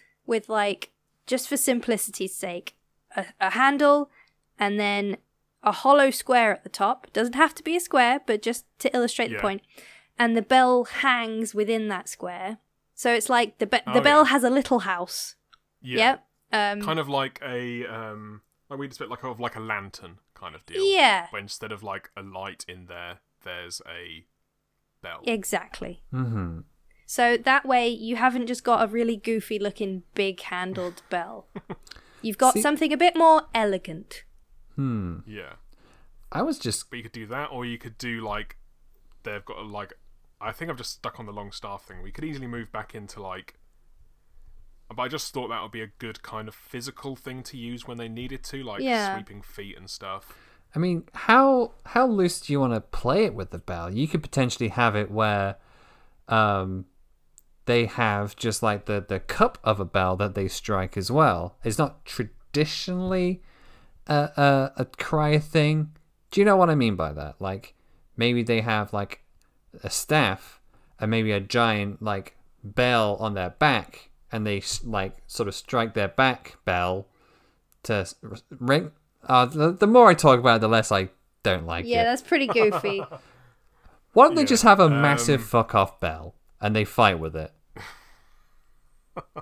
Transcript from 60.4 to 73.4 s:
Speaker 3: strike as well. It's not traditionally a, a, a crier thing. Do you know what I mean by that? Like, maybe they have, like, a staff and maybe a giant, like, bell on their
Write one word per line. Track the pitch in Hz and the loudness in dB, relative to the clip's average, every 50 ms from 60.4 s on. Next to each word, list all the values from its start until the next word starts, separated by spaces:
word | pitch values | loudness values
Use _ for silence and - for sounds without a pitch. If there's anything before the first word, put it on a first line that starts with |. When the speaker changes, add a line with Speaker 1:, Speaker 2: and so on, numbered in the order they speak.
| 95 95 | -4 -4
Speaker 3:
strike | - - - - 104 95 95 92 - | -6 -8 -4 -2 -2 -2 -2 -2 -4
as | 104 90 90 | -6 -4 0
well. | 123 151 156 127 92 82 85 90 - _ - | 2 4 4 4 4 0 -4 -8 -10 _ -6
It's | 113 104 - | -4 -2 0
not | 156 - - - - | -2 -2 -4 -12 -18
traditionally | - - - 117 104 - - - - - 147 151 151 - - - - 180 180 185 185 190 185 180 180 185 180 - - - _ - - - - - - - - - | -12 -8 -8 -8 -8 -10 -18 -18 -6 -2 -2 -2 -2 -4 -8 -8 -6 -6 -4 -4 -2 0 0 0 0 -2 -4 -10 -18 -20 _ -20 -20 -20 -20 -20 -20 -20 -20 -4
a, | - 151 147 147 151 - | 0 0 0 0 0 0
a, | - 143 143 139 135 135 139 - - | 2 4 4 4 4 2 -2 -4 -6
a | - | -6
crier | - - - - - - 151 151 147 151 147 | -6 -6 -10 -6 -2 0 0 2 2 2 2
thing. | 151 - - 160 147 151 151 156 151 151 - - _ _ _ _ _ _ | 0 0 0 2 2 4 2 0 -2 -4 -8 -18 _ _ _ _ _ _
Do | - 196 | 2 4
you | 202 | 6
know | 208 196 | 6 6
what | 185 180 170 | 6 6 6
I | 156 | 6
mean | 143 120 113 98 | 4 4 2 2
by | 85 80 76 | 0 -2 -4
that? | 76 73 73 73 - - | -4 -8 -10 -12 -10 -8
Like, | 95 95 98 98 - - - _ _ _ _ _ _ _ _ | -8 -6 -6 -8 -12 -18 -20 _ _ _ _ _ _ _ _
maybe | - 117 120 120 120 113 | -2 0 0 2 0 0
they | 113 117 113 | 0 0 0
have, | 110 113 110 107 104 - | 0 0 -2 -2 -2 -4
like, | - 104 101 - - - _ _ _ _ _ _ _ _ _ _ - - | -4 -6 -6 -6 -10 -18 _ _ _ _ _ _ _ _ _ _ -20 -12
a | - 98 | -10 -6
staff | - - - - 147 156 131 98 98 - - - - _ _ _ _ _ _ _ _ - | -6 -6 -2 0 2 2 2 2 -2 -6 -10 -20 -20 _ _ _ _ _ _ _ _ -6
and | 110 107 | -4 -2
maybe | 113 113 110 107 | 0 0 0 0
a | 104 101 | -2 -2
giant, | 98 - - 120 117 113 107 104 101 101 98 - | -2 -2 0 2 2 2 2 0 -2 -6 -6 -8
like, | 107 104 101 98 92 - - - - _ _ _ | -6 -6 -6 -6 -8 -12 -20 -20 -20 _ _ _
bell | - 101 104 - 123 123 123 117 110 104 101 | -18 -6 -2 0 2 2 4 2 2 2 0
on | - 110 107 101 | -2 -4 -4 -2
their | 98 | -4